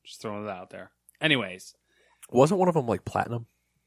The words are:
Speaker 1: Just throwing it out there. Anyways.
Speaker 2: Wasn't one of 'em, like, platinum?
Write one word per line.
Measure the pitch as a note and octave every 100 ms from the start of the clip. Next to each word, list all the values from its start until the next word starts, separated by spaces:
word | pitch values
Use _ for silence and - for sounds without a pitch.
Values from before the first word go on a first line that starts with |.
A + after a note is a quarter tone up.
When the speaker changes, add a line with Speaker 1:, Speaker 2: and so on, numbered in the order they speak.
| -
Speaker 1:
Just | -
throwing | A2 G#2 G#2
it |
out | F#2 F#2+
there. | F#2+ F#2 _ _ -
Anyways. | D#3 C3+ G2 F#2 - _ _ _ _ _ -
Speaker 2:
Wasn't | A#2+ D3+ F#3+
one | F3+
of | E3
'em, | A#2
like, | F#2
platinum? | - G2 G2 A#2 A#2 _ _ _